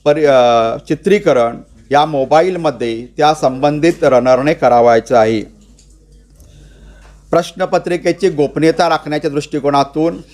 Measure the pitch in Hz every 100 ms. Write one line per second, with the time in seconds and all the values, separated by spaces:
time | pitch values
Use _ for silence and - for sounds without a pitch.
0 | 147 151 143 131 120 117 113 117 - 151
1 | 196 202 160 127 117 - - - - 135
2 | 160 143 135 151 185 180 156 131 120 113
3 | 123 - 151 156 131 131 147 147 165 170
4 | 147 123 127 127 143 - 127 120 120 117
5 | 113 123 110 110 - - - _ _ _
6 | _ - _ - - - - - - -
7 | - - - 165 175 - 185 185 170 175
8 | - 165 190 147 143 151 160 160 170 160
9 | 151 151 156 143 143 151 139 143 139 151
10 | 165 - -